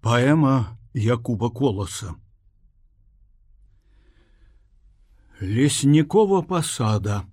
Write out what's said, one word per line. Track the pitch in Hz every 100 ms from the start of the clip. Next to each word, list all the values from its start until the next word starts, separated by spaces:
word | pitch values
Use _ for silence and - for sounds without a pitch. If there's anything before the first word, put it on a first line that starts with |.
Паэма | 113 120 127 156 139 135 104 - -
Якуба | - 107 120 117 113 117
Коласа. | 113 135 98 95 - 90 78 - _ _ _ _ _ _ _ _ _ _ _ _ - _ _ _ _ _ _ _ _ - _ _ _ _ _ _ _ _ -
Леснікова | 92 110 143 - 139 151 151 202 208 196
пасада. | 160 180 160 - 110 104 98 101 95